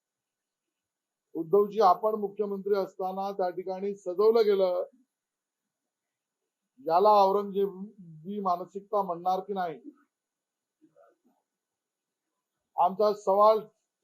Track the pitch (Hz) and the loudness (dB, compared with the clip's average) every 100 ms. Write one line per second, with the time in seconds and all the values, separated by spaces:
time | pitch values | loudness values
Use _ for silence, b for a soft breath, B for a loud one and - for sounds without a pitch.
0 | _ _ _ _ _ _ _ _ _ _ | _ _ _ _ _ _ _ _ _ _
1 | _ _ _ 156 165 196 202 208 196 180 | _ _ _ -10 0 0 2 2 4 4
2 | 214 214 202 - 202 196 196 202 190 - | 0 -4 -6 -6 -6 -6 -4 -2 -4 -8
3 | 185 190 196 196 180 180 185 185 202 196 | -8 -6 -6 -4 -4 -4 -10 -8 -8 -8
4 | 180 175 214 233 208 196 185 180 190 _ | -6 2 4 4 2 2 0 -2 -6 _
5 | _ _ _ _ _ _ _ _ _ _ | _ _ _ _ _ _ _ _ _ _
6 | _ _ _ _ _ _ _ _ 139 170 | _ _ _ _ _ _ _ _ 0 4
7 | 208 208 196 196 202 196 196 185 202 226 | 6 6 4 2 -2 -4 -4 -6 -16 -18
8 | 170 156 165 208 190 175 180 202 202 180 | -20 -18 -12 -6 -4 -4 -6 -14 -6 -4
9 | 180 170 180 185 190 196 175 139 - - | -4 -4 -4 -4 -4 -6 -6 -10 -18 -20
10 | _ _ _ _ _ _ _ _ 320 _ | _ _ _ _ _ _ _ _ _ _
11 | _ _ _ _ _ _ _ _ _ _ | _ _ _ _ _ _ _ _ _ _
12 | _ _ _ _ _ _ _ - 175 190 | _ _ _ _ _ _ _ 0 0 2
13 | 214 208 - 196 214 220 202 _ _ _ | 0 0 0 4 6 4 -2 _ _ _